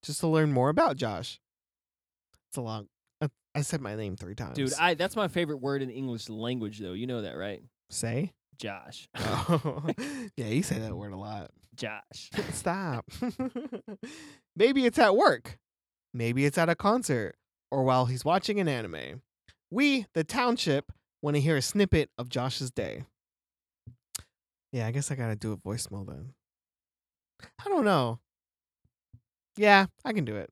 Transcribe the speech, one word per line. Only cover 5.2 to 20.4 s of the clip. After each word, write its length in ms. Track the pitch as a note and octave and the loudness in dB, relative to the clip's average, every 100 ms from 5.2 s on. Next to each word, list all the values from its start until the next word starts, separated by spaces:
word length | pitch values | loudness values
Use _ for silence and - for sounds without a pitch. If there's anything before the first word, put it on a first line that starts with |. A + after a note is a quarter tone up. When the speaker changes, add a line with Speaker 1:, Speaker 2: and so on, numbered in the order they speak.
| G3 | -2
Speaker 2:
favorite 300 | F3 E3+ D3 | 0 -2 -2
word 240 | C3 C#3 | -2 -2
in 80 | C3 | -4
the 40 | |
English 360 | A#2+ C3+ A#2 - | -6 -6 -6 -8
language, 500 | G#2+ A2+ B2+ G#2+ G#2+ | -6 -4 -2 -4 -6
though. 140 | F#2+ | -8
You 120 | F#2 B2 | -6 -4
know 160 | A#2+ | -4
that, 120 | G2+ C2+ | -6 -6
right? 240 | G2 G2 - _ _ | -8 -8 -14 _ _
Speaker 1:
Say? 420 | - A#2 A#2 F3 _ _ _ | -6 -4 -2 -4 _ _ _
Speaker 2:
Josh. 540 | A2 G2 - - - | -10 -10 -14 -20 -18
<laughs> 40 | - | -6
Speaker 1:
Oh. 680 | G#2+ G2 - E3 D3+ C#3+ D3 - C4+ | -4 -2 0 0 0 -6 -6 -6 -6
<laughs> 260 | C#4 A3+ - | -8 -12 -8
Yeah, 80 | A2+ | -4
you 160 | A#2+ | -2
say 160 | G3 - | -2 -4
that 160 | A2 F#2 | -4 -8
word 160 | G2+ | -10
a 60 | F#2+ | -10
lot. 340 | G#2 G#2+ E2+ _ _ - | -10 -10 -12 _ _ -10
Speaker 2:
Josh. 540 | A2+ G#2+ - - - | -10 -10 -16 -18 -12
Speaker 1:
<laughs> 200 | - - | -8 -6
Stop. 520 | - - F3+ F#3 B2 - - B3 - C4 B3 C#4 - | -6 -4 -4 -4 -6 -8 -8 -6 -4 -8 -8 -10 -12
<laughs> 720 | - G#3 A#3+ D#4 - - _ - | -12 -14 -14 -16 -20 -20 _ 4
Maybe 300 | A3+ C#4 B3 | 4 6 4
it's 140 | C4+ | 6
at 180 | A3 G3+ | 6 8
work. 400 | F4+ B2+ - - _ _ _ _ _ | 6 4 -2 -16 _ _ _ _ _
Maybe 320 | A#2+ A#2 A#2+ C#3+ | -4 0 4 4
it's 120 | C#3 | 4
at 120 | E3 | 2
a 60 | E3+ | 4
concert 600 | G3 A3+ - B2+ G2+ - _ _ _ | 2 2 2 0 -2 -8 _ _ _
or 120 | C#3 | 0
while 220 | C3 B2+ B2 | 4 4 4
he's 180 | B2+ | 0
watching 340 | C3+ F3+ - G#3 | 2 2 2 0
an 80 | F3 | 0
anime. 520 | C3 G#2+ D#2 B1+ G2 _ _ _ _ _ | 0 -4 -8 -10 -14 _ _ _ _ _
We, 360 | F#3+ C#4+ C4+ G3+ | 2 4 2 0
the 100 | - | -2
township, 680 | D#3+ A#3+ | -2 0